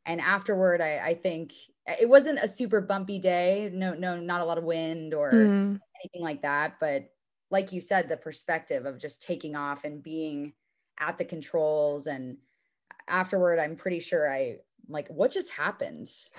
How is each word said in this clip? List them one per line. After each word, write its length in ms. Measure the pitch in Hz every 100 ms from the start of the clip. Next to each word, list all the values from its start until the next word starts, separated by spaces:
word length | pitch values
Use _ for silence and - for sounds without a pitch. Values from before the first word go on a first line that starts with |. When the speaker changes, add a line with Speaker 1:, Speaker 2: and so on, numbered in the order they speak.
| -
Speaker 1:
And 160 | 170
afterward, 580 | 147 196 190 196 185 175
I, 200 | 160 151
I 140 | 117
think 400 | 170 185 160 165 - - _ - -
it 80 | 233
wasn't 320 | 269 269 285
a 80 | 208
super 320 | - 240 214
bumpy 400 | 196 196 190 196
day. 500 | 185 175 180 196 208
No, 200 | 185 190
no, 240 | 160 180 175
not 200 | 175 175
a 60 | 165
lot 120 | 165
of 60 |
wind 500 | 165 165 160 165 160
or 200 | 151 147
Speaker 2:
Mm. 460 | 226 214 202 196 202 _ -
Speaker 1:
anything 200 | - 175
like 200 | 165 143
that. 360 | 143 143 156 -
But 300 | 156 139 139 _ _ _ -
like 220 | 190 190
you 80 | 185
said, 260 | 180 196 170
the 100 | 160
perspective 680 | 165 151 - 160 - 135 131
of 140 | 127
just 220 | 147 -
taking 340 | - 165 156 147
off 280 | 143 143
and 180 | 151 147
being 520 | 143 160 156 147 147 - _ _ _ -
at 180 | 156 165
the 80 | 165
controls. 840 | 165 143 170 156 151 147 147 143
And 300 | 135 127 131 _ _ _ _ _ - -
afterward, 520 | 185 185 196 180 170
I'm 160 | 151 160
pretty 240 | 190 170
sure 320 | - 170 151
I, 260 | 135 131 110 _ _ -
like, 220 | 151 143
"What 220 | 151 233
just 200 | 381 -
happened?" 560 | - 156 208 - 76 - - -